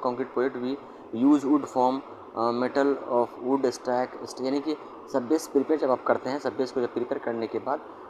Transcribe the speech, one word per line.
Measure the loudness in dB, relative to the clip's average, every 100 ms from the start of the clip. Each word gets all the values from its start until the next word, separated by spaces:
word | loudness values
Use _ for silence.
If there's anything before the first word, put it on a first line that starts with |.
| -2
concrete | -2 -2 0
project, | 0 0
we | -4 -4 -8 -18 -8 4 6
use | 6
wood | 6 2 2 2
form, | 2 2 -6 -16 -10
अ, | -2 0
metal | 2 2 4 4 2 2
of | 2 2 -2 0
wood | 2 2 0
stack," | 0 0 0 -6 -10 -6
यानी | -2 -2
कि | -2 -6 -8 -16 -4
सब | -2 2
बेस | 0 2
प्रिपेयर | 2 2 2
जब | 2
आप | 2
करते | 2 0 0
हैं, | -4
सब | -2 -2
बेस | -2
को | -2
जब | -2
prepare | -2 -4 -4
करने | -4 -4 -4
के | -4
बाद | -4 -4 -6 -16